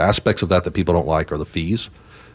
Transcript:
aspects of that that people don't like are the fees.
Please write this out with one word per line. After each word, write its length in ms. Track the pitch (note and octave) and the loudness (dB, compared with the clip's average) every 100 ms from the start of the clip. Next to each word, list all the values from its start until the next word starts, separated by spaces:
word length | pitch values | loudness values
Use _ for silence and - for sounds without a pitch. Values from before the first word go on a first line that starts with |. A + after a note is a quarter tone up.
aspects 400 | E2+ A2 A#2 G#2 | 0 2 0 0
of 80 | F2 | 2
that 140 | F#2 | 2
that 80 | F2 | 2
people 220 | G2+ F2 | -2 2
don't 140 | E2+ D2 | 2 2
like 220 | D#2+ D#2 | 0 -2
are 60 | D2+ | -6
the 80 | D2+ | -6
fees. 440 | E2 E2 A#2 - - - - - | -4 -2 -4 -6 -16 -20 -20 -20